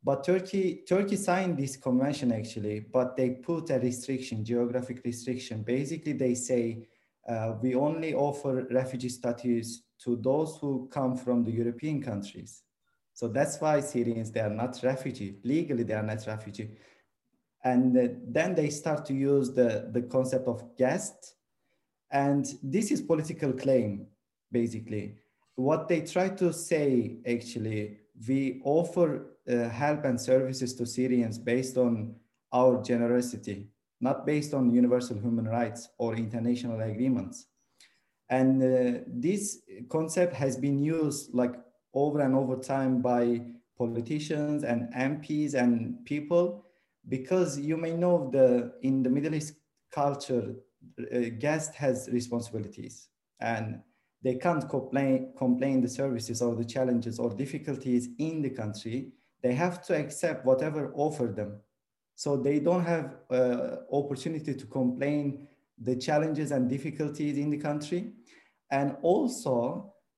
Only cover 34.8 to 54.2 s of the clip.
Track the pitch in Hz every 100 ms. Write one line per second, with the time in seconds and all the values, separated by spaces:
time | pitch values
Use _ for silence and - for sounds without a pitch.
34.8 | 123 123 123 107 117 117 113 113 117 110
35.8 | - _ 117 113 110 117 117 123 123 113
36.8 | 110 107 127 127 - - - _ _ _
37.8 | - _ _ _ _ 127 131 131 131 127
38.8 | 123 120 - 120 143 202 - - _ 98
39.8 | 120 160 160 175 180 175 139 120 143 139
40.8 | 147 165 151 - - 123 123 - - _
41.8 | _ 135 147 147 139 131 131 127 - 135
42.8 | 131 127 123 120 120 117 117 - _ _
43.8 | 120 117 117 151 151 151 147 147 - 120
44.8 | - 127 135 151 - 151 151 139 123 117
45.8 | - - - 147 147 175 175 - - _
46.8 | _ _ - 131 - 185 170 139 147 160
47.8 | 165 165 180 175 135 135 131 123 120 -
48.8 | 131 135 127 139 151 151 151 - _ _
49.8 | _ - 143 143 - 127 101 - - _
50.8 | - - 120 123 120 110 147 156 156 -
51.8 | 143 127 - 123 117 120 113 110 101 -
52.8 | - - - _ _ _ 110 113 110 117
53.8 | - _ _ _